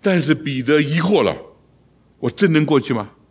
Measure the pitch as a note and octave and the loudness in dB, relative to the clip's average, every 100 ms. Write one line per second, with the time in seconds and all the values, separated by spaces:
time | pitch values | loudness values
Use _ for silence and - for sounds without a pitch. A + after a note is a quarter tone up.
0 | G3+ F#3 C#3+ D3+ - C3 B2 D3+ C#3+ D#3+ | 2 0 2 -2 -2 -6 0 2 2 -2
1 | E3+ G3+ G#2 D2+ - _ _ _ _ _ | 0 2 2 -2 -10 _ _ _ _ _
2 | _ _ A#2+ - G3 D#3 D3+ D3 - A#2+ | _ _ -8 0 0 2 2 0 0 -6
3 | G#2 _ _ | -6 _ _